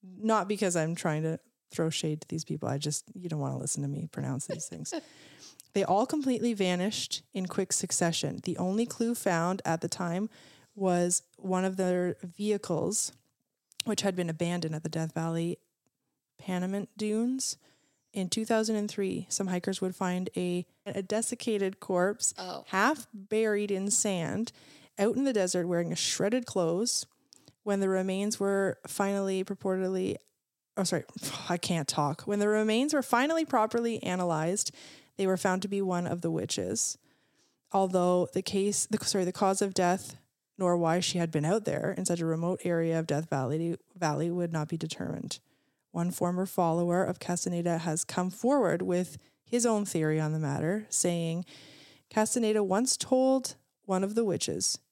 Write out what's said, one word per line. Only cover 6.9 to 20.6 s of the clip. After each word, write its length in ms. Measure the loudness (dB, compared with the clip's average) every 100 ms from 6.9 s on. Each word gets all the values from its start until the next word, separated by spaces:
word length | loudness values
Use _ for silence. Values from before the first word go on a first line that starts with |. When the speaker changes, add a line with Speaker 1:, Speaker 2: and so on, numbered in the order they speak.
| -2 -6 -8 _
Speaker 1:
in 100 | -6
quick 260 | -4 -2 0
succession. 720 | -2 0 2 2 2 -2 -4
The 120 | -4 -2
only 300 | 0 0 0
clue 280 | 0 -2
found 460 | 0 2 2 2 0 -2
at 160 | -2
the 60 | -2
time 400 | -4 -2 -2 -4 -8 -20 -20 _
was 480 | -2 0 2 2 0 -4 _
one 300 | -2 0 0
of 100 | 0
their 400 | 2 2 0 -2
vehicles, 920 | -10 -6 0 0 0 -2 0 -2 -4 -6 _ _ _ _ _ _
which 160 | -2 0
had 160 | 0 0
been 140 | -2
abandoned 440 | 0 0 0 -2
at 100 | -2
the 40 | -4
Death 240 | -2 -2
Valley 460 | -2 -2 0 -2 -4 _ _ _ _ _ _ _ _
Panamint 460 | -6 -2 -2 -4 -6 -6
Dunes. 600 | -2 0 0 0 -4 -6 _ _ _ _ _
In 180 | -4 -2
two 160 | -2 2
thousand 300 | 2 2 0
and 140 | -2
three, 360 | -2 -2 -2 -4
some 200 | -4 0
hikers 340 | 0 -2 -2
would 120 | -4
find 360 | -2 -2 0 -4 -4
a, 280 | -2 -2